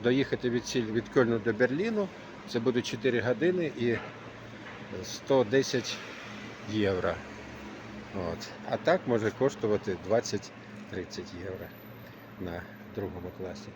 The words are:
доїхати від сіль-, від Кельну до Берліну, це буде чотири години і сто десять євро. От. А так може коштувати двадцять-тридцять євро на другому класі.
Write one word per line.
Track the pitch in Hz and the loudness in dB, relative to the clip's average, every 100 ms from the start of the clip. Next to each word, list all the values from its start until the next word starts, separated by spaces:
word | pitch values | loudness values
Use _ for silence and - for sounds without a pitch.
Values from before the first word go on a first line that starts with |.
доїхати | 110 131 131 127 127 | 6 4 4 2 2
від | 120 | 0
сіль-, | 117 131 110 | 0 0 2
від | 110 110 | 0 4
Кельну | 139 117 117 | 6 6 6
до | 110 | 2
Берліну, | 107 123 139 220 214 190 - - - - | 4 4 4 2 2 0 -4 -14 -14 -2
це | 120 | 2
буде | 117 123 | 4 4
чотири | 117 127 131 120 | 0 0 2 4
години | 110 117 160 180 160 120 | 2 4 4 4 0 2
і | 120 113 - - - - - - - - - 98 | 2 2 -2 -10 -14 -14 -14 -14 -14 -12 -10 -8
сто | 90 - - 135 | -8 -10 4 6
десять | 110 135 131 127 107 - - - - - - - - | 8 4 4 0 -2 -6 -8 -12 -12 -12 -12 -12 -4
євро. | 107 101 92 87 82 - - - - - - - - - 101 | 2 4 4 2 -2 -6 -12 -12 -12 -12 -12 -12 -12 -8 -4
От. | 87 82 - - - | -4 -4 -8 -10 -4
А | 117 | 0
так | - 180 - | 4 4 4
може | 117 107 | 4 2
коштувати | - 135 - 110 104 - 90 | 4 2 2 2 2 2 -4
двадцять-тридцять | 85 113 117 104 - - - - - 95 90 - 90 90 | 2 2 4 -4 -6 -16 -16 -16 -8 -8 -6 -8 -10 -10
євро | 92 92 98 - - - - - - - | -8 -8 -10 -14 -16 -16 -16 -16 -16 -8
на | 90 85 87 - - - | -6 -6 -8 -14 -10 -6
другому | 98 87 87 - | -4 -6 -10 -8
класі. | 92 - - | -8 -8 -12